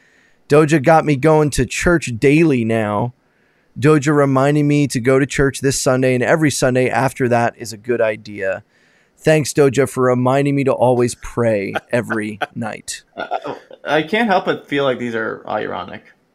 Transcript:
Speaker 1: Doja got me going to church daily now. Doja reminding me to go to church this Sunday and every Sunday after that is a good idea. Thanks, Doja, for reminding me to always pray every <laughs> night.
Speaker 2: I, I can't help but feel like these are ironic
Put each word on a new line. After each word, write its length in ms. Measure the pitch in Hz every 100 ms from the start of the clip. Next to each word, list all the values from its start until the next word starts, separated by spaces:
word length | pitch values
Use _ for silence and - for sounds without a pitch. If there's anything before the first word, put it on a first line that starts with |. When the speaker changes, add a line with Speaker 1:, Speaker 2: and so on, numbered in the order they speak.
| _ _ _ _ -
Speaker 1:
Doja 320 | 147 156 156
got 220 | 127 160 147
me 100 | 139
going 320 | 156 156 151
to 140 | 131 123
church 460 | - 180 170 - 113
daily 460 | 139 147 165 127 113
now. 480 | 113 104 104 120 - _ _ _ _ _ -
Doja 380 | 131 156 135 147
reminding 520 | 139 131 143 151 147
me 200 | 147 143
to 120 | 135
go 200 | 117 135
to 60 | 139
church 320 | - 139 -
this 200 | 139 131
Sunday 360 | 143 127 131 127
and 80 |
every 260 | 113 165 151
Sunday 400 | - 135 123 127
after 380 | 113 131 - 127
that 260 | 117 117 -
is 160 | 110
a 40 | 110
good 240 | 120 117
idea. 600 | 110 110 107 101 95 95 - _ _ _ _ _
Thanks, 340 | - 156 139
Doja, 340 | - 139 117 131
for 140 | -
reminding 520 | 127 123 127 139 143 139
me 80 |
to 80 | 135
always 420 | - 120 123 123 -
pray 580 | - - 117 107 98 107 -
every 480 | 120 107 113 107 107 -
<laughs> 80 | 120
night. 480 | 110 90 - - _ -
Speaker 2:
I, 420 | - - - - - -
I 200 | - 151
can't 240 | 156 214 233
help 180 | 185 180
but 220 | 151 -
feel 160 | 143
like 140 | 139 120
these 140 | 120 113
are 280 | 110 - -
ironic 580 | 107 104 95 98 107 _ _ _